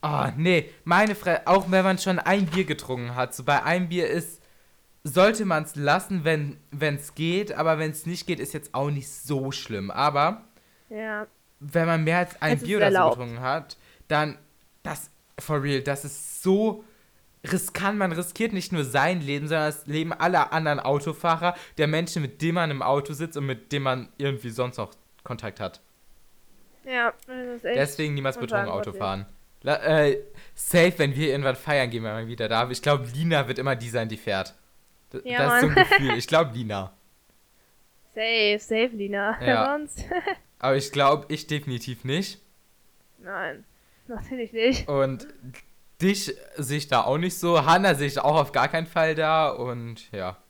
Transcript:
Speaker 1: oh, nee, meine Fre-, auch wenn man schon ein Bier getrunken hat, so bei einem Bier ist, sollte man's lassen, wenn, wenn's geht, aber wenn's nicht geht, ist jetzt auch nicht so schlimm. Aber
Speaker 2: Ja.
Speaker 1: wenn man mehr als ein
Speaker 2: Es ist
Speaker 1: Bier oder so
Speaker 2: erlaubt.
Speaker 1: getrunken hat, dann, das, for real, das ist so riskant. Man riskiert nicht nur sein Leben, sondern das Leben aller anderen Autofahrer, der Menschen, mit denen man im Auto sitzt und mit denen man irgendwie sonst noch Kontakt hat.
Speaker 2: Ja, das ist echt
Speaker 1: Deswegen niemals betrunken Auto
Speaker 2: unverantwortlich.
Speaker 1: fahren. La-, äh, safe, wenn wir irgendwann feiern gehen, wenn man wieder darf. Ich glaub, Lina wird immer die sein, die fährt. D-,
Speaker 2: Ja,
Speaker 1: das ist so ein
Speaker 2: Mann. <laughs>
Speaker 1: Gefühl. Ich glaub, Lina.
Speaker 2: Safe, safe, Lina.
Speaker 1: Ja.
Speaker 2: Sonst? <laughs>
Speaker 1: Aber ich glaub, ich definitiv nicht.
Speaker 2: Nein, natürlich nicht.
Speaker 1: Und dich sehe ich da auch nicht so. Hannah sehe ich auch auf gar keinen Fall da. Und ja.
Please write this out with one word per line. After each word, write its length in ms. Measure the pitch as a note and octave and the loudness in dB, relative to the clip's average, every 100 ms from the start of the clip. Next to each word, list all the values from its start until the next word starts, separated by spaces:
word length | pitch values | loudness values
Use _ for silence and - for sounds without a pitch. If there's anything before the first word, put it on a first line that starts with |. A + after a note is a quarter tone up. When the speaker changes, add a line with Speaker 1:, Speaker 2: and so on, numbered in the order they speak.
Speaker 1:
oh, 240 | D#3 D3 B2+ A2+ | -2 -2 -2 0
nee, 340 | E3+ F3 - - | 2 2 2 -10
meine 300 | - F3 G#3+ G#3 | 0 4 4 0
Fre-, 240 | - E3+ - | 0 0 4
auch 220 | F#3+ F#3 | 4 6
wenn 100 | F#3+ | 4
man 160 | F#3 F#3 | 4 2
schon 220 | - F3+ | 0 0
ein 260 | - G3+ F#3 | 2 2 2
Bier 180 | E3 | 0
getrunken 520 | F#3 D3 - B2+ A#2+ B2 | 0 -2 -4 -6 -4 -2
hat, 180 | B2+ | -4
so 80 | - | -4
bei 220 | C3 C#3+ | 0 0
einem 240 | - F3 F3+ | 2 0 0
Bier 180 | F3 E3 | 0 0
ist, 320 | E3 E3+ - _ _ _ _ _ _ | -2 -4 -14 _ _ _ _ _ _
sollte 420 | D3+ C3 G3 A3+ | -2 4 4 4
man's 300 | G3+ D#3+ D3+ | 0 0 -2
lassen, 480 | C#3+ C#3+ D#3+ F#3+ F#3+ | -4 2 2 2 -2
wenn, 380 | D3+ D#3 D3 - _ | 0 0 -2 -8 _
wenn's 460 | C#3+ D#3 C#3+ - - | -2 -2 -2 -8 -4
geht, 360 | E3 F3 G#3 | 0 0 -2
aber 280 | - D#3+ D#3+ | -2 2 2
wenn's 260 | D#3 D#3 - | 0 -4 -6
nicht 180 | F3 | -8
geht, 140 | - B2+ | -6 -6
ist 160 | B2 | -6
jetzt 180 | D3+ - | -8 -8
auch 180 | B2+ C#3 | -4 -2
nicht 200 | D3 C3 | -2 -6
so 400 | - - C#3+ C3+ | -14 -4 -2 -2
schlimm. 400 | C#3 - G#2+ G2 | -6 -6 -6 -6
Aber 520 | - C#3+ C#3+ D3+ A3 - _ _ _ _ | 0 2 4 2 0 -12 _ _ _ _
Speaker 2:
Ja. 360 | G#3+ A3 G#3+ G#3+ _ _ _ | -10 -8 -8 -10 _ _ _
Speaker 1:
wenn 280 | D3 E3+ E3 | -4 0 2
man 180 | E3 | 2
mehr 140 | D#3 F3 | 2 2
als 220 | F3 - | 0 -2
ein 140 | D#3 | 0
Speaker 2:
Es 80 | D3+ | 0
ist 60 | D3+ | 0
Speaker 1:
Bier 80 | G3+ | 2
oder 160 | G3+ | 4
so 20 | |
Speaker 2:
erlaubt. 240 | F#3+ F#3 A#2+ | 6 4 2
Speaker 1:
getrunken 220 | A#2+ A#2 | -4 -6
hat, 360 | B2+ D3 D3 - _ _ _ | -4 -4 -6 -20 _ _ _
dann, 320 | D3+ D3+ C3+ _ _ _ _ | -2 -2 -6 _ _ _ _
das, 260 | - D3 - _ _ - | -12 -10 -12 _ _ -18
for 200 | - D3+ | -4 -2
real, 220 | C#3 C3+ | 0 -2
das 220 | C3+ C#3 | -2 -4
ist 360 | C#3+ - - - | -6 -12 -12 -4
so 400 | F#3+ G3 A3 G#3+ - _ _ _ _ _ | 2 4 2 -2 -12 _ _ _ _ _
riskant. 540 | - F3 - - G3 G#3 | -2 -2 -2 -2 -2 0
Man 140 | F#3+ | 0
riskiert 400 | E3 F3 - A3+ | -2 -6 -2 -2
nicht 180 | G3+ - | -2 -2
nur 140 | F3 | -2
sein 360 | C3+ C3 D3 F3+ | 0 2 2 0
Leben, 280 | C#3+ C#3+ D3+ | -2 -4 -2
sondern 240 | D#3+ D3+ | 0 0
das 140 | D3 - | -4 -4
Leben 260 | D3+ D#3+ | -4 -2
aller 400 | - F3 F3+ G#3 | 0 2 4 2
anderen 260 | D#3+ D#3 C#3+ | 2 0 0
Autofahrer, 760 | - C#3+ D3 D#3 F3 D#3+ F3 F3+ - - | 2 0 0 -2 0 2 0 -2 -10 -2
der 100 | D3+ | 0
Menschen, 340 | D#3 E3+ - | 2 -2 -2
mit 180 | C#3 - | -4 -2
denen 140 | D#3+ | -2
man 160 | E3+ E3 | 0 0
im 120 | C#3 | -2
Auto 300 | A2 C#3 C#3+ | 0 0 0
sitzt 240 | C#3+ D#3+ C#3+ | -8 -8 -6
und 100 | C#3 | -6
mit 260 | B2 - | -6 -4
denen 100 | C#3+ | -2
man 260 | C3+ B2+ A#2 _ | 0 -2 -4 _
irgendwie 320 | C#3 B2 A#2+ | -4 -4 -6
sonst 260 | A2+ B2 - | -4 -4 -4
noch 160 | G#2 - _ _ | -10 -10 _ _
Kontakt 340 | - A#2+ A2 - | -12 -10 -10 -8
hat. 220 | G2 - _ _ - - - - - - - _ | -10 -10 _ _ -20 -20 -20 -20 -20 -20 -20 _
Speaker 2:
Ja, 280 | C4+ B3+ A#3 - - | -6 0 0 -2 -14
das 300 | B3+ B3 A#3+ | -12 -10 -8
ist 80 | |
echt 120 | E3 A#3+ | -2 0
Speaker 1:
Deswegen 380 | C#3+ - D#3 | 0 -2 -4
niemals 240 | C#3+ C3+ F3 | 0 -2 -4
betrunken 300 | B2 A2 G2 | -2 -2 -2
Auto 220 | F#2 G#2 | -4 -4
Speaker 2:
unverantwortlich. 80 | F#2+ | -4
Speaker 1:
fahren. 260 | G2+ G2 G2+ - - _ | -4 -4 -8 -16 -20 _
La-, 440 | C3+ D3 D3 D#3+ D3 | -2 -2 2 4 4
äh, 160 | C#3 - - - | 2 -4 -16 -18
safe, 400 | - - F3 E3+ E3+ | -10 0 4 4 4
wenn 180 | C#3+ C3+ | 0 0
wir 140 | D#3 | 0
irgendwann 260 | C#3 C3+ C3 | 0 0 -2
feiern 340 | - D3 B2 | 0 0 0
gehen, 140 | A#2 | -2
wenn 80 | A2 | -4
man 160 | G#2+ A2+ | -6 -8
wieder 200 | A#2 A2 | -6 0
darf. 220 | A2+ B2 | 0 0
Ich 120 | B2+ | -2
glaub, 220 | - C#3+ A#2+ | 2 2 0
Lina 360 | B2 E3 D#3 B2 | -4 2 2 2
wird 100 | B2+ | -2
immer 160 | C3+ | -2
die 140 | B2+ A#2+ | -2 -2
sein, 200 | A#2 A2+ | -4 -4
die 80 | A2 | -6
fährt. 380 | - F#2+ F#2 - _ _ _ _ _ | -4 -2 -4 -10 _ _ _ _ _
D-, 100 | G3 | -12
Speaker 2:
Ja, 200 | B3+ B3 B3 | -6 0 4
Speaker 1:
das 80 | |
ist 60 | A#3+ | 4
so 60 | C4 | 6
ein 60 | |
Speaker 2:
Mann. 100 | D3+ | 6
<laughs> 40 | F#4 | 6
Speaker 1:
Gefühl. 300 | - C3+ B2+ | 6 4 0
Ich 80 | - | 2
glaub, 280 | D#3 E3 | 4 4
Lina. 380 | A2+ A2+ G2+ F#2+ - _ _ _ _ _ _ _ _ _ _ _ | -2 -6 -4 -6 -12 _ _ _ _ _ _ _ _ _ _ _
Speaker 2:
Safe, 440 | - A3 A3+ G#3 G#3 | -6 0 2 4 2
safe, 300 | - A3 B3 A3+ | 0 0 0 0
Lina. 460 | G3+ G3+ G3+ A3+ | -4 -2 -2 0
Speaker 1:
Ja. 300 | - A#3+ C4+ | 2 2 2
Speaker 2:
Sonst? 320 | D4 D4 - - F4 F#4 | 0 -6 -10 -6 -4 -4
<laughs> 260 | F#4+ _ _ | -8 _ _
Speaker 1:
Aber 180 | B2+ C3+ | 0 0
ich 160 | C3+ | 0
glaub, 380 | C#3+ C#3 D3 D3 | 2 4 4 0
ich 160 | D3+ - | -8 -4
definitiv 580 | D3+ C#3+ B2 - B2 | -6 -4 -6 -8 -10
nicht. 360 | B2+ D3 F#3+ - _ _ _ _ _ _ _ _ | -4 -2 -4 -8 _ _ _ _ _ _ _ _
Speaker 2:
Nein, 460 | F3+ G3 F#3 D3 G#3+ _ _ _ - | -12 -8 -6 -8 -16 _ _ _ -14
natürlich 440 | A3+ - C4 A3+ | -12 -10 -10 -8
nicht. 360 | A3+ A3+ C4 - | 2 2 2 0
Speaker 1:
Und 380 | C#3+ C3+ C3 - - B2+ B2 - - - _ | 0 0 0 -10 -18 -18 -18 -20 -20 -20 _
dich 340 | F3+ G3 G3 - - - | 2 2 -2 -10 -12 -8
sehe 220 | C3 D3 | -4 -4
ich 100 | D3 | 2
da 140 | B2+ | 2
auch 160 | A2+ C#3+ | 4 2
nicht 200 | F3 F3+ | 0 -2
so. 260 | E3+ E3+ | 2 4
Hannah 300 | C#3+ F3+ G3 | 6 6 6
sehe 120 | C#3 C#3+ | 4 0
ich 100 | C#3 | 0
auch 220 | C#3+ D#3 | 2 4
auf 120 | C#3 | 2
gar 160 | C3+ C3+ | 2 0
keinen 180 | E3 E3 | 0 -2
Fall 280 | - D#3+ | 0 2
da. 360 | D#3 D#3 D#3+ D3+ | 2 2 4 2
Und 600 | - B2 A#2+ A#2 A2+ - | 0 -6 -6 -10 -14 -12
ja. 240 | G#2 F#2 F#2 _ | -8 -8 -8 _